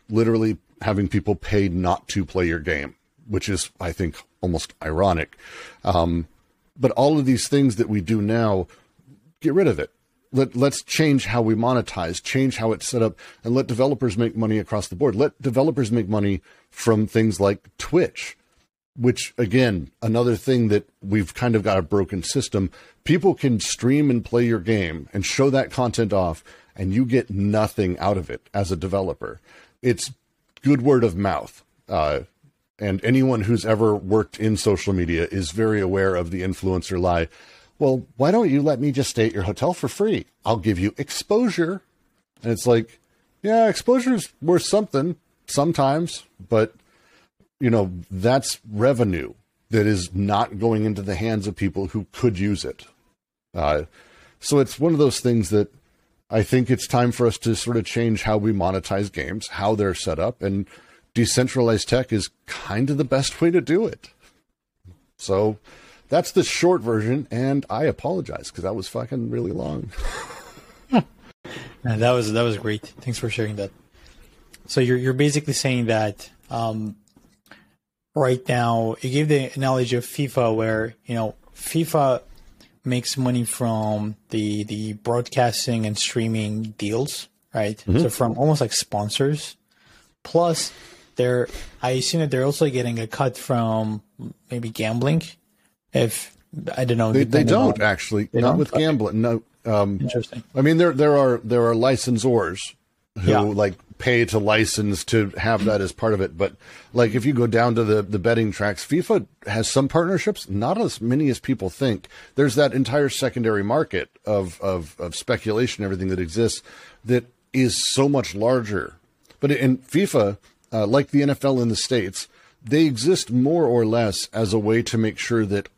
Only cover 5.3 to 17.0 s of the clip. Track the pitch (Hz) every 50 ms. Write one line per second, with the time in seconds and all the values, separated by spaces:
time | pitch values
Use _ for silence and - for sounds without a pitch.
5.3 | - - - - - - - - - _ - - 90 85 85 87 85 85 82 -
6.3 | _ _ _ _ _ _ _ _ _ - 123 - - - 131 147 156 151 135 127
7.3 | 131 110 - - 143 143 139 131 104 110 117 - 107 104 87 85 113 107 101 104
8.3 | 113 117 113 107 98 92 87 - - _ _ _ _ _ _ - - _ _ _
9.3 | _ _ - 160 143 190 190 143 95 71 71 - _ _ _ _ _ _ _ _
10.3 | - 131 135 127 - 123 - 107 - - - - - - 156 151 139 131 - -
11.3 | 104 123 113 110 113 104 113 123 131 120 107 - - 95 85 82 90 - - -
12.3 | - 135 135 131 - - 113 113 110 - - - 127 120 113 107 87 - - -
13.3 | - _ - 113 120 131 131 - 120 107 127 139 143 - 135 117 92 113 117 113
14.3 | - 113 110 110 107 107 98 - 110 104 98 - 92 87 151 135 92 104 147 -
15.3 | - - - 135 113 131 139 160 131 143 127 101 120 117 101 90 107 104 101 101
16.3 | 98 90 - _ _ _ _ _ _ - - 117 110 107